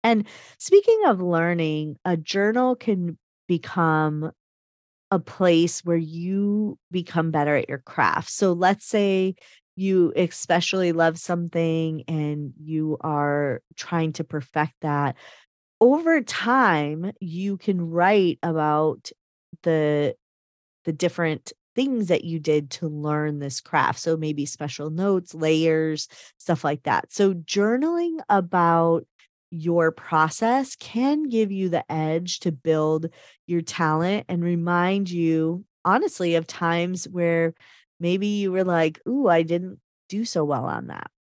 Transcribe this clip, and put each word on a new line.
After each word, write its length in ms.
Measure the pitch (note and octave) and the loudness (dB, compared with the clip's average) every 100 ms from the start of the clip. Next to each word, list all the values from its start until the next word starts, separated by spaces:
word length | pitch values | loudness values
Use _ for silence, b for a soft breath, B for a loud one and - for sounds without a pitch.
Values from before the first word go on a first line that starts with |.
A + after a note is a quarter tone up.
And 200 | A3+ A3+ G#3 B B B | 4 2 0 B B B
speaking 440 | - G4 G4+ A4 G4 | 4 6 6 4 4
of 140 | G3 | 2
learning, 760 | F3+ E3+ E3+ E3+ D#3+ D3+ D3+ C#3 | 2 2 2 0 0 -2 -4 -6
a 120 | - E3+ | -2 -2
journal 600 | D#3 G3 G3+ A#3 B3+ B3 | -2 0 2 2 2 0
can 420 | - F#3+ F3 E3 _ _ _ | 0 -2 -2 -8 _ _ _
become 840 | F3+ - - E3 D#3 D#3 D3+ D#3 - _ _ _ _ _ _ _ | -2 -2 0 2 4 2 -2 -6 -10 _ _ _ _ _ _ _
a 80 | F#3+ | -4
place 640 | - - F3+ E3 E3+ - | -4 0 4 6 4 0
where 120 | F3 E3+ | -2 -2
you 800 | D#3+ E3 F3 G3 G3+ G#3 G#3 - _ | -2 -6 -4 -2 0 0 -2 -6 _
become 400 | F#3 F3 F3 E3 | -6 -4 -2 0
better 240 | D#3 D3 | 0 2
at 140 | D3 - | 0 -2
your 100 | C3+ | -8
craft. 500 | - - A2 A2 - | -10 0 0 0 -4
So 260 | - F#3+ | 0 0
let's 300 | F3 F#3 G3 | 2 2 0
say 520 | - G#3+ G3+ F#3+ F#3+ F3+ b b _ - | -2 0 2 2 0 -4 b b _ -6
you 360 | F#3+ F#3+ E3+ - | 0 2 2 2
especially 760 | F3+ - - F3 E3+ F#3+ F3+ | -2 -2 0 0 2 0 0
love 260 | E3 E3 E3 | 2 2 0
something 840 | - F3 E3+ E3+ E3 D#3+ D#3+ D#3 - | -4 -4 -2 -2 0 0 -2 -4 -4
and 440 | D#3+ D3+ D3 D3 - | -4 -2 -4 -8 -12
you 360 | D#3 D#3+ D#3 D3+ | -6 -4 -2 -4
are 600 | D#3 D3 D3 C#3+ C#3+ B2 _ - | -2 -2 0 0 0 -4 _ -18
trying 380 | - F3 D#3+ | -4 -2 -2
to 100 | D3+ | -4
perfect 500 | D#3+ D3+ C3 D#3 D3+ _ | -8 -8 -6 -4 -4 _
that. 360 | D#3 C#3+ C#3+ C3 B B B _ _ _ | -4 0 -2 -4 B B B _ _ _
Over 420 | A#3+ C#4+ E4 D#4+ | 4 4 2 0
time, 920 | A3 - G#3+ C4 A#3 D#3+ D3 D3+ F#3 - | 0 -6 0 2 4 2 0 -4 -8 -8
you 360 | F3+ E3+ G3 G3 | -10 -6 -6 -4
can 240 | - F#3 E3+ | -2 -2 -2
write 520 | E3 F3+ G#3 F#3 - | 2 4 4 2 0
about 680 | E3+ D#3+ D3+ D3+ D#3 - - - _ _ _ - | -2 0 2 2 0 -2 -12 -20 _ _ _ -6
the, 540 | - D#3+ D3+ D3+ D3 - _ _ _ _ _ _ | 0 2 2 2 0 -4 _ _ _ _ _ _
the 80 | - | -8
different 600 | D#3 F3 E3+ E3 D#3 - - _ - | -2 -2 0 -2 -2 -10 -20 _ -4
things 320 | C4+ B3 F#3+ | -2 -2 0
that 160 | F3 | -2
you 160 | E3+ E3 | -2 -6
did 300 | D3+ D3+ C#3+ | 0 0 0
to 160 | - E3 | -8 -8
learn 500 | D3+ D3+ D3+ D3+ D3 | -6 -4 -2 -2 -4
this 220 | C#3 - | -8 -10
craft. 400 | - D#3 C3+ - | -4 0 0 -2
So 160 | - D#3+ | -2 -2
maybe 280 | D#3 D3 | -2 -4
special 460 | C#3+ - D3 - D3+ | -6 -6 -10 -8 -8
notes, 440 | D#3+ G3 F#3+ F3 | -2 0 0 -2
layers, 720 | D#3 D#3+ D#3+ D#3+ D#3+ D#3+ D#3 - B B _ | -4 0 2 4 2 0 -4 -8 B B _
stuff 260 | - E3 | -4 -2
like 180 | D3+ D3 | 0 -4
that. 300 | - G#2 - | 0 -2 -2
So 220 | - G3 | 0 2
journaling 840 | F3+ D#3+ G3 G#3 A#3+ D#4 E4+ E4+ D#4+ - | 0 -4 0 2 2 0 0 -2 -4 0
about 760 | G3+ F3 F3+ E3+ E3 E3 E3 - _ b _ _ | 0 2 2 4 4 4 2 -2 _ b _ _
your 400 | E3+ D#3+ E3+ D#3+ | -8 -2 2 2
process 840 | E3 - D#3+ D#3 - A3+ B3+ C4 | 0 -2 2 2 2 0 2 0
can 480 | - - A3+ C4 D4+ | -8 -8 -2 0 0
give 300 | D4+ A3+ G#3+ | 0 0 0
you 160 | G3 F#3 | 0 0
the 160 | E3 - | -2 -2
edge 500 | D#3+ D#3 D#3+ F3 - | -2 0 -2 -4 -4
to 100 | F3+ | -4
build 560 | C#3+ - D#3 D#3 D#3+ E3 B B B - | -4 0 2 2 0 -4 B B B -4
your 140 | F3 | -4
talent 640 | E3 - D#3+ D#3 F3 G#3 - | -4 0 2 2 0 -2 -2
and 140 | F3+ | -4
remind 640 | E3+ E3+ E3+ F3 F3+ G3 F#3+ | 0 0 0 2 2 0 -2
you, 560 | F3 E3 D#3+ D#3+ F3 - _ | -2 0 2 0 -2 -10 _
honestly, 500 | F3 G#3+ F#4 - F3 | 0 2 2 -2 0
of 140 | E3 E3 | 0 -2
times 560 | - E3+ E3+ F3 F#3 - | -4 -2 0 -2 -4 -8
where 460 | F3+ E3+ E3 E3 E3 b b b _ | -2 0 2 0 -4 b b b _
maybe 260 | E3+ F#3 G#3 | -2 0 0
you 240 | G#3 G3 | 0 0
were 140 | F#3 | 0
like, 360 | F#3 E3+ D#3+ D#3 - | 2 2 2 -2 -4
"Ooh, 200 | C4 B3 | 0 4
I 160 | E3 | 4
didn't 340 | E3 F3 F#3 G3 _ _ _ | 2 -2 -4 -14 _ _ _
do 160 | G3 | -8
so 200 | A3+ F3 | -4 -2
well 200 | D3 C3+ | -2 -2
on 240 | B2 D2 B1 | -2 -6 -8
that." 220 | - G1+ _ | -14 -16 _